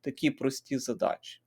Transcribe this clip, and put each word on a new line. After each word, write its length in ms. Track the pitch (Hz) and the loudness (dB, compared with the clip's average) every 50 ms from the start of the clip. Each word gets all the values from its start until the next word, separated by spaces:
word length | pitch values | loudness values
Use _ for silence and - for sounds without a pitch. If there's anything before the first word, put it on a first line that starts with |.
такі 300 | - 143 139 - - 147 | -8 -8 -4 2 2 2
прості 460 | - - - 135 131 - - - 139 | 2 2 0 0 0 -2 -6 -4 -4
задачі. 640 | 131 - - 117 87 - - - - - - - - _ | -2 -2 -2 -2 0 2 0 0 -2 -8 -18 -20 -20 _